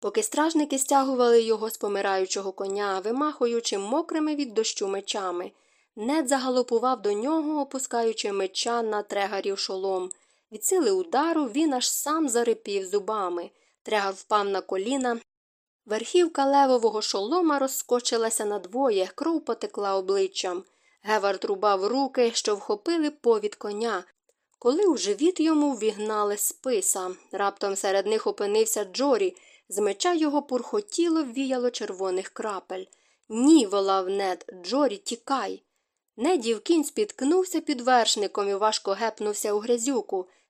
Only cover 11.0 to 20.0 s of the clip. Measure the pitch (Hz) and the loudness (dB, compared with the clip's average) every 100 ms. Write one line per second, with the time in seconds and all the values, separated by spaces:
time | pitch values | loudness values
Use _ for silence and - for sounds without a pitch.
11 | 175 233 262 320 277 214 320 254 247 - | 0 0 2 0 -2 0 0 0 -2 -4
12 | - 320 302 233 233 220 - 202 190 202 | -2 0 0 0 0 0 -2 -6 -2 -4
13 | 196 214 185 175 180 _ _ _ - 214 | -2 -4 -2 -4 -8 _ _ _ -4 -2
14 | 196 190 - 214 202 196 180 190 202 269 | -2 -6 0 0 2 -2 -2 -4 -2 -2
15 | 254 233 - _ _ _ _ _ - 240 | -2 -4 -8 _ _ _ _ _ -6 -6
16 | 233 359 339 330 269 277 269 247 226 214 | 0 2 2 2 4 6 6 6 4 0
17 | 214 202 202 339 339 285 269 - - 240 | -2 -2 0 2 2 2 0 -4 0 0
18 | 240 226 226 220 208 208 180 226 277 196 | 0 0 0 0 -2 -4 -4 0 2 2
19 | 185 - 320 330 - 226 208 - 202 196 | 0 -2 -2 -2 -2 -6 -6 -4 -2 -2